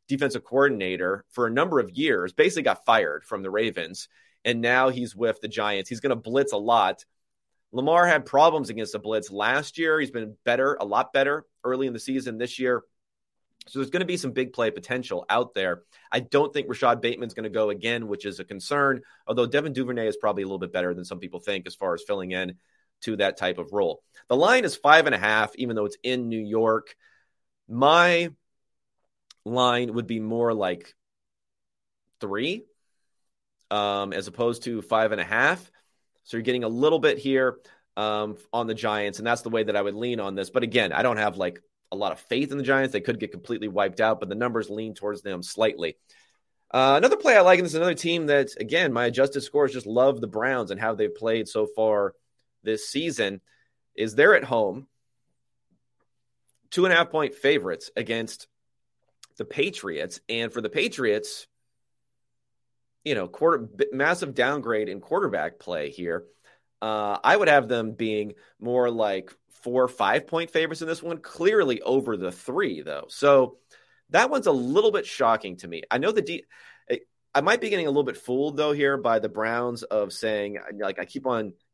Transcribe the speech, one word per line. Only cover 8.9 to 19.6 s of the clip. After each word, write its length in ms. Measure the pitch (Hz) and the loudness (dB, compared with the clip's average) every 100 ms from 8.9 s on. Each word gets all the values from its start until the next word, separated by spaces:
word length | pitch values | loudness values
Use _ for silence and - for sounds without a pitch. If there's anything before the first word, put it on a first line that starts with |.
the 60 | 107 | -6
blitz 320 | 104 110 101 | -4 -4 -4
last 480 | 98 107 135 147 - | -2 0 0 -2 -4
year. 220 | 165 156 | 0 0
He's 100 | 135 | -2
been 240 | 120 110 107 | -6 -10 -6
better, 320 | - 120 135 147 | 0 2 2 0
a 60 | |
lot 280 | 101 104 131 | 0 0 2
better 340 | 139 139 151 - _ | 2 2 0 -6 _
early 240 | 123 131 131 | -4 -2 -2
in 60 | |
the 80 | 117 | -6
season 380 | - 135 127 113 | -6 -4 -4 -6
this 200 | 120 - | -6 -2
year. 240 | 127 120 - _ _ _ _ _ _ _ - | 0 0 -4 _ _ _ _ _ _ _ -12
So 100 | 135 | -8
there's 120 | 131 | -4
gonna 140 | 180 | -2
be 120 | 180 175 | -2 -4
some 160 | 131 | -4
big 200 | 127 127 | -4 -4
play 200 | 127 113 | -2 -2
potential 540 | 104 - 123 123 87 - | -2 -6 -6 -4 -6 0
out 240 | 110 123 | 0 0
there. 280 | 101 92 87 _ _ _ | -2 -2 -4 _ _ _
I 80 | 117 | -4
don't 340 | 120 139 143 | 0 2 2
think 140 | 147 135 | -2 -6
Rashad 340 | 117 127 117 | 0 2 2
Bateman's 340 | 120 117 117 | 0 -4 -8
gonna 140 | 113 110 | -8 -4
go 220 | 110 107 | -2 0
again, 380 | 101 113 117 110 | -2 -4 -4 -4
which 180 | 101 104 | -8 -8
is 140 | 87 | -10
a 40 | |
concern, 580 | 92 98 - 143 139 127 - _ - | -12 -14 -4 0 2 0 -6 _ -4
although 180 | 117 120 | 0 2
Devin 280 | 143 | 0